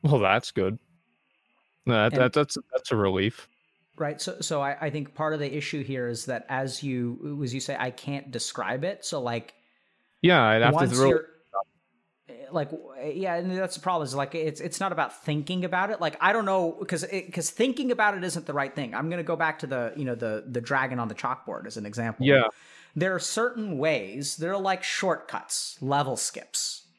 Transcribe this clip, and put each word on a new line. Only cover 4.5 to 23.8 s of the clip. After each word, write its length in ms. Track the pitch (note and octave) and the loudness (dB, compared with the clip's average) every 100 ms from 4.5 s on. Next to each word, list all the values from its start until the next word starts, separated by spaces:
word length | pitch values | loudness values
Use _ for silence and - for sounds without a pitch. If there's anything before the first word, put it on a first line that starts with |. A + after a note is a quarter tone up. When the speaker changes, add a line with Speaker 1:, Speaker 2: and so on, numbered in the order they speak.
| D3+ | -2
Speaker 2:
I, 160 | C#3 C#3+ | -2 -2
I 100 | D#3 | -4
think 240 | C#3 C#3 - | -4 -6 -4
part 180 | D#3 | -2
of 60 | D#3 | -2
the 120 | C#3+ D3 | -2 -4
issue 280 | C#3+ D3+ | -4 -6
here 240 | C3 C3 A#2+ | -4 -4 -2
is 180 | A#2 - | -4 -4
that 200 | A#2+ - | -6 -2
as 340 | C3 C3+ A#2 | -2 -2 -4
you, 600 | C#3+ B2+ A#2+ A#2+ D3 C#3+ | -4 -2 -2 -4 -8 -4
as 100 | C#3 | -4
you 60 | C3 | -4
say, 160 | - C#3 | -6 -4
I 140 | B2+ | -4
can't 400 | B2 - C#3 C3+ | -6 -8 -8 -8
describe 520 | A#2+ - - F#2+ B2+ E3 | -8 -8 -6 -4 -2 -4
it. 180 | G3+ - | -6 -6
So, 160 | D#3 | -4
like, 320 | A#2+ A#2 A2+ - _ _ _ _ _ _ | -4 -4 -8 -20 _ _ _ _ _ _
Speaker 1:
Yeah, 200 | E3+ F3 | 6 8
I'd 200 | A2+ A2 | 8 8
have 100 | A#2+ | 8
to 40 | D3+ | 6
Speaker 2:
once 180 | - | 4
Speaker 1:
throw 160 | B2 C3+ | 6 6
Speaker 2:
you're, 160 | B2 - _ _ G2 G2 _ _ _ _ _ _ A#2+ C#3 | 6 2 _ _ -6 -6 _ _ _ _ _ _ -20 -6
like, 200 | E3+ C#3+ | -4 -2
w-, 400 | D#3+ - C3+ C#3 | -6 -12 -10 -6
yeah, 220 | D3+ F#3 E3+ | -4 -2 0
and 160 | F3+ | -2
that's 240 | F#3 F#3+ F3+ | -2 -2 -2
the 60 | |
problem 240 | F3+ F3 C#3+ | 0 0 0
is, 100 | C3+ | -2
like, 180 | C#3 E3 | -2 -2
it's, 240 | D#3+ D3 | -4 -4
it's 180 | E3+ - | -8 -4
not 120 | G3 | -2
about 320 | E3+ C#3 - | 0 -2 -2
thinking 400 | - D3+ D3 F3+ F3+ | -4 -2 -2 -2 -2
about 260 | F3+ G3 | 0 0
it. 100 | G#3+ | 0
Like, 160 | E3 - | -2 2
I 120 | F3 | 2
don't 120 | A3 G3+ | 4 2
know, 260 | F#3+ E3+ E3+ G3 | 2 0 -2 -4
'cause 160 | E3+ | -4
it, 280 | E3+ F#3+ F3+ | -2 -6 -6
'cause 160 | F3 D#3 | -6 -6
thinking 420 | - B3 B3+ C4 | 0 0 2 0
about 240 | A3+ G#3+ G3 | 2 2 2
it 60 | |
isn't 220 | F3+ E3 - | -4 -4 -4
the 80 | |
right 200 | C#3+ C3+ | -2 -2
thing. 200 | - B2+ A2 | -4 -6 -4
I'm 140 | D#3 | -4
gonna 140 | F3 | -4
go 120 | E3 E3 | -2 0
back 240 | E3 D3+ | 0 0
to 80 | C#3+ | -4
the, 260 | C3+ A#2 - | -2 -4 -4
you 100 | C3+ | -4
know, 100 | A#2 | -2
the, 280 | A#2 G#2+ - | -2 -4 -4
the 140 | B2 | -6
dragon 380 | A2+ C#3 C3 B2+ | 0 0 0 -2
on 80 | A#2 | -4
the 80 | G#2+ | -4
chalkboard 520 | B2 C3 - F#2 A2+ | -4 -4 -6 -8 -8
as 100 | A#2 | -10
an 80 | G#2 | -10
example. 400 | G#2+ A2+ A2 C3 | -4 -4 0 6
Speaker 1:
Yeah. 180 | C#3 A2+ - - - - - | 8 6 0 -18 -20 -12 -2
Speaker 2:
There 180 | F3+ | -2
are 60 | F#3 | -2
certain 580 | - - A#3+ A#3+ G#3+ | -4 -2 -2 -2 -6
ways, 600 | D3+ | -2